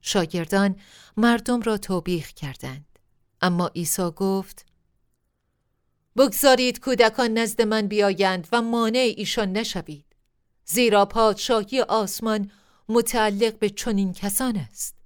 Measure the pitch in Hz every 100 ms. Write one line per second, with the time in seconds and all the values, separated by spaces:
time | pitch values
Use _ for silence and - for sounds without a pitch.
0 | - 208 160 175 165 196 202 196 - -
1 | - - 233 233 233 247 226 214 202 185
2 | 160 180 147 - 143 131 127 131 147 _
3 | _ _ _ _ 185 175 180 - 165 -
4 | 180 165 196 190 190 - - _ _ _
5 | _ _ _ _ _ _ _ _ _ _
6 | _ - 269 190 285 254 254 240 - 240
7 | 226 220 240 226 226 226 220 220 208 208
8 | 202 180 190 185 160 233 226 233 226 240
9 | 247 - 208 - 208 190 233 185 160 151
10 | _ _ _ _ _ _ - 220 240 208
11 | 202 226 220 208 - 226 202 262 233 220
12 | 196 - 226 214 202 _ _ _ _ 226
13 | 233 247 214 202 226 220 208 202 - 202
14 | 190 180 202 196 254 214 127 - - -